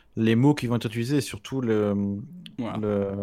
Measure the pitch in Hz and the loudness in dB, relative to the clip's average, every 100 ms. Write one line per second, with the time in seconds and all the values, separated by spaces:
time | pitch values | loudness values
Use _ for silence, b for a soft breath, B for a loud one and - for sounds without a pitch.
0 | B - 113 113 139 147 123 117 117 110 | B 0 4 6 6 4 0 -2 -2 -4
1 | 117 147 123 107 - 135 120 107 104 101 | 0 0 -2 -8 -8 -4 0 2 2 0
2 | 101 101 123 - - - 113 110 107 101 | 0 -4 -8 -16 -14 -8 -6 -4 -2 0
3 | 98 98 | -2 -4